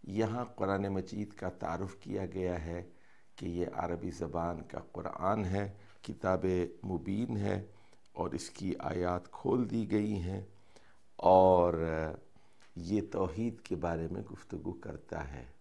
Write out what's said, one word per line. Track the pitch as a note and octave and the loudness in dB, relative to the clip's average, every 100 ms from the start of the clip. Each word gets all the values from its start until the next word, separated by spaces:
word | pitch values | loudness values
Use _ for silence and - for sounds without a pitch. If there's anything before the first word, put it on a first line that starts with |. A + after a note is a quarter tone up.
| - | -6
यहाँ | G2 A2 A2+ A#2+ - | -2 -2 -2 -6 -4
कुरान | F#2+ G2 G2 | 0 0 0
मजीद | G2 F#2 G#2 G#2 | -2 -4 -6 -8
का | - F#2 | -6 -8
तारुफ | - - E2+ F#2+ - | -6 -4 -4 -6 -8
किया | - G2+ F#2 | -6 -4 -4
गया | F#2 F#2 F2 | -2 -2 -2
है | D#2+ E2+ F2 - - - - - | -4 -6 -8 -16 -20 -20 -20 -10
कि | F2 | -6
ये | E2+ E2+ | -2 -2
अरबी | - E2+ E2+ F#2 | -2 -2 -2 -4
ज़बान | D#2+ E2 E2+ E2+ E2+ | -4 -4 -2 -2 -4
का | - - | -8 -10
कुरान | - - E2+ - F#2 G#2+ F#2 | -10 -8 -8 -2 0 2 0
है, | G2 G2+ G2 - - | 0 -2 -8 -18 -18
किताब | - - F#2+ F#2 F#2 F2+ E2+ - - | -12 -2 2 4 4 2 0 -4 -4
मुबीन | F2 G2 G2 B2 G#2+ | -4 -2 -2 0 0
है | G2+ G2 G2+ - - - - - | 0 -2 -4 -16 -20 -20 -18 -4
और | F2 - | -2 -2
इसकी | - - F#2+ - | -8 -6 -4 -2
आयात | - F2+ F2 F2+ - | -2 0 0 -2 -4
खोल | - - B2 A#2+ | -4 0 2 2
दी | A2+ G#2+ | -2 0
गई | G#2+ G#2 | 2 2
हैं | G#2 F2 G2 G2 - - - - - - - | 0 -2 -4 -8 -16 -20 -20 -20 -20 -20 2
और | F#2 F#2 F#2 F2+ F2 E2 E2 D#2+ D#2+ - - - - - - - | 10 10 12 10 8 4 0 0 -2 -4 -12 -20 -20 -20 -18 -12
ये | E2+ G#2 | -2 -2
तौहीद | G#2+ - F#2 F#2+ A#2 A2+ - | 0 0 0 0 -4 -4 -6
के | F2 | -2
बारे | E2+ E2 E2 | 0 -2 -2
में | F#2 | -6
गुफ्तगू | - - - - - | -8 -14 -10 -8 -8
करता | - - C#2+ - E2 | -8 -10 -12 -8 -8
है। | C#2+ C#2 A#1+ - | -8 -10 -14 -18